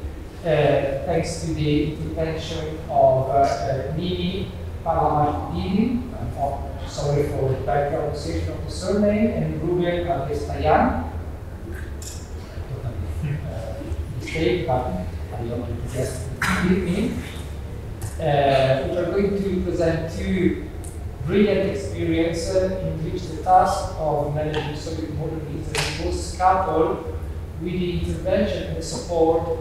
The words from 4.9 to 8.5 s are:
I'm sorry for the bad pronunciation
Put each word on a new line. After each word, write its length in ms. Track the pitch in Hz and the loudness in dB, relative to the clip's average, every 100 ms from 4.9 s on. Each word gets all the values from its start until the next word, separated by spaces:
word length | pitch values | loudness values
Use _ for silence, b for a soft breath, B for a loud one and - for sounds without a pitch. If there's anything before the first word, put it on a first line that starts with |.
| 160 156 151 147 151 - 170 185 190 240 240 - - - | 2 2 4 2 0 -4 -4 0 2 2 0 -4 -6 -6
I'm 560 | - 139 - - - - | -2 -2 -2 -6 -8 -8
sorry 400 | - 143 143 - | -2 0 2 2
for 200 | 135 135 | 0 0
the 100 | - | 0
bad 280 | - 143 143 | 0 0 0
pronunciation 600 | 151 147 147 165 160 160 | 0 -2 -4 -4 -2 -4